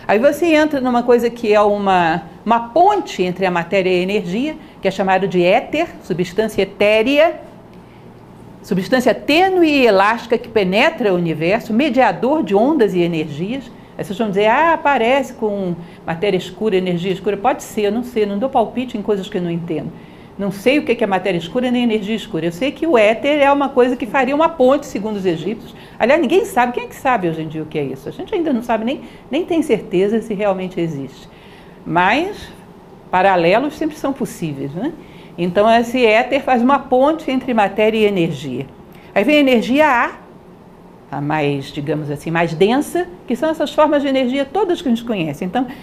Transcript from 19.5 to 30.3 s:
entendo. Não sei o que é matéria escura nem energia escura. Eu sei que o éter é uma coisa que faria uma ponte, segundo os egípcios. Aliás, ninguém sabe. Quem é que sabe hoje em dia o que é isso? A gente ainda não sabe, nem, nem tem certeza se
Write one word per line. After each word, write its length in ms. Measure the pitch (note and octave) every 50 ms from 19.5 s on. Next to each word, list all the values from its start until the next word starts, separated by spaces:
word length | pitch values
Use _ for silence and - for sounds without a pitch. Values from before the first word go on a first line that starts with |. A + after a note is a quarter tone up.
entendo. 420 | E3+ E3+ E3 E3+ D#3+ D3+ C#3+ D3+ - - - - - - - - - -
Não 140 | G3 G3
sei 260 | G3 - - B3 C#4 D4+
o 60 | -
que 180 | - A#3+ A#3+
é 40 | A3+
matéria 300 | G3 F#3+ F#3 F#3 G3+ F3+
escura 320 | E3+ E3 - - B3 B3 B3
nem 140 | A#3+ B3
energia 320 | A#3+ A#3 G#3+ A3 F#3+ G3 A3+
escura. 320 | G3+ - - - D#3+ D#3
Eu 60 | E3+
sei 180 | E3 F3 - C#4+
que 160 | C#4+ - E4
o 100 | E4 D#4
éter 440 | A3+ G#3 G#3 A3 G#3+ - C#4+ D4+ D4
é 100 | C#4 C#4
uma 180 | C#4+ C#4+ C#4+ C4
coisa 280 | C4+ B3 B3 C4 C4+
que 100 | B3+ C#4
faria 260 | G#3 F3+ C#4 C4 B3
uma 160 | C#4+ C#4+ D#4+ D#4+
ponte, 380 | E4 - B3+ B3+ C#4 D4 D4
segundo 300 | - - A#3 G3 A3 G#3+
os 100 | G3+ F#3
egípcios. 480 | F#3+ E3 D3+ D3+ F#3 A#3 A3+ - - - - - - - -
Aliás, 220 | G3+ A#3 C#4+ D#4+
ninguém 240 | D#4+ A3+ D#4+ F#4+ A#4
sabe. 300 | - - B3+ B3 A#3+ B3
Quem 100 | - A#4+
é 20 |
que 80 | A#4+ -
sabe 340 | - - C4+ B3 G#3+ F3+ E3
hoje 140 | D#3+ D#3+
em 60 | D#3 D#3
dia 120 | D#3 D#3+
o 60 | D3+
que 100 | D3+ -
é 60 | D#3
isso? 260 | C#3+ C3 C3 C3+ - D#3
A 40 |
gente 200 | D3+ - F4+ F#4+
ainda 200 | A4+ F#4 D#4+ D#4+
não 100 | C4 A3
sabe, 220 | A#3 - A#3 A3 A3
nem, 160 | A#3+ D4+ - - - - - - -
nem 160 | B3 D#4 F4+
tem 180 | - F4 E4
certeza 600 | - - A#3 F3 - - - F3 F#3+ G#3 A3+ A3
se 120 | G#3+ -